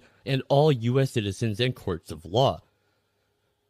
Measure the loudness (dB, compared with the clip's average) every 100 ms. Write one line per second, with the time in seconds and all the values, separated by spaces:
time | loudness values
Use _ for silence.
0 | -6 _ -4 -4 2 4 4 2 2 2
1 | 0 0 -4 -2 -4 -2 -2 -4 -6 -8
2 | -8 -16 -4 2 2 0 _ _ _ _
3 | _ _ _ _ _ _